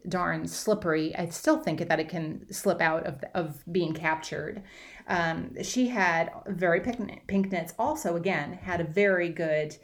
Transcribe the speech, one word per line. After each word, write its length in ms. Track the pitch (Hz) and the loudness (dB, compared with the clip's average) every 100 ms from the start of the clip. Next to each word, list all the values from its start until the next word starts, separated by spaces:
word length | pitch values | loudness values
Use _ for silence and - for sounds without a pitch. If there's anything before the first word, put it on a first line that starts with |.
| 185 | -4
darn 380 | 180 175 160 165 | -2 0 0 -4
slippery, 680 | - - 208 185 156 156 - | -4 0 2 2 2 0 -2
I 100 | 170 | -4
still 260 | - - 311 | 0 2 4
think 300 | 190 156 170 | 2 -2 0
that 100 | 160 | 0
it 100 | 160 | 0
can 380 | 175 156 - - | -4 -4 -6 -10
slip 280 | - 208 175 | -2 0 2
out 240 | 165 160 | 4 2
of, 200 | - 139 - | -2 -6 -6
of 300 | 190 160 147 - | -4 -4 -6 -4
being 200 | 180 165 | 0 0
captured. 680 | 160 160 156 - 151 151 - - - - - - | 0 0 -2 -2 -6 -6 -8 -12 -18 -20 -14 -2
Um, 520 | 185 165 165 - - | 0 0 0 -6 -6
she 240 | 196 247 247 | -4 0 2
had, 420 | 247 180 165 165 - - | 4 2 4 0 -4 -6
Very 320 | 180 180 170 | 0 4 4
Pink, 420 | 247 233 202 - - | 2 -4 -6 -10 0
Pink 240 | 196 190 | 2 2
Knits 240 | 185 165 - | 0 -4 -2
also, 380 | 254 311 190 | -2 0 -2
again, 380 | 170 180 165 147 | 0 0 0 -2
had 280 | - - 170 | -6 -4 -2
a 40 | |
very 460 | 160 165 202 185 175 | 0 4 4 4 2
good, 460 | 165 160 151 151 - | 0 2 2 0 -4